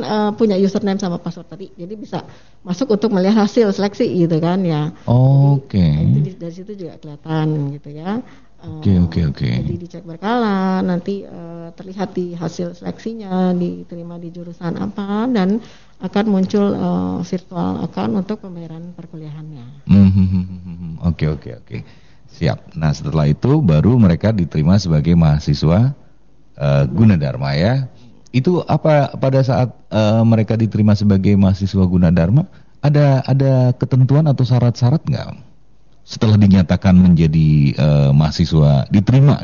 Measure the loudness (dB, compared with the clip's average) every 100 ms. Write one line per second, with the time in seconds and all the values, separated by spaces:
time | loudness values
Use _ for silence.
0 | -2 -2 -2 0 0 2 0 0 -4 -4
1 | -4 -6 -8 -14 -16 -18 -18 -16 -16 -14
2 | -10 -12 -12 -20 -20 -16 -8 -4 -2 -2
3 | 0 0 2 2 2 2 0 0 -4 -2
4 | -2 0 0 0 0 -2 -2 -2 -4 -6
5 | 0 4 4 4 4 2 0 0 2 2
6 | 2 0 -2 -6 -14 -14 -14 -14 -14 -16
7 | -18 -16 -8 -4 -2 -4 -6 -10 -16 -14
8 | -10 -10 -10 -20 -20 -20 -18 -6 0 2
9 | 0 0 -4 -2 -4 -4 -4 -8 -12 -18
10 | -18 -10 -4 -2 -2 -2 -2 -2 -2 -4
11 | -6 -8 -10 -16 -16 -16 -16 -18 -16 -10
12 | -8 -6 -8 -8 -10 -8 -10 -10 -14 -12
13 | -12 -12 -6 -2 0 -2 -4 -8 -14 -16
14 | -16 -16 -16 -16 -16 -12 -8 -8 -8 -8
15 | -6 -4 -2 -2 0 -2 -6 -20 -20 -14
16 | -6 -4 0 0 0 0 0 -2 -4 -4
17 | -4 -6 -6 -10 -8 -6 -6 -4 -6 -6
18 | -4 -4 -4 -8 -12 -14 -14 -14 -16 -18
19 | -18 -16 -14 -14 -16 -16 -18 -8 4 6
20 | 6 4 2 0 -4 -10 -14 -14 -14 -6
21 | -4 -2 -2 -4 -10 -18 -16 -16 -16 -20
22 | -20 -20 -20 -6 -4 -4 -10 -6 -4 -4
23 | -4 -2 0 0 0 2 2 2 4 4
24 | 4 2 0 -2 -2 0 2 2 2 0
25 | 2 2 2 2 0 0 2 2 0 -2
26 | -14 -20 -20 -20 -20 -6 0 0 0 2
27 | 4 4 0 -4 -4 -2 0 0 -4 -12
28 | -20 -20 -6 -2 0 0 0 -2 2 2
29 | 0 -2 0 2 2 0 -2 -6 -6 -2
30 | 2 4 4 2 2 0 0 0 2 2
31 | 2 2 4 4 2 2 0 0 2 2
32 | 4 2 2 0 0 -8 -20 -4 0 2
33 | 4 2 0 0 2 2 2 0 0 2
34 | 4 4 2 0 0 2 2 2 0 0
35 | -2 -6 -8 -14 -20 -20 -20 -20 -20 -20
36 | -16 -2 2 6 6 6 4 2 4 6
37 | 6 6 4 2 4 4 2 2 2 4
38 | 4 4 2 0 0 2 4 2 2 0
39 | 4 4 4 2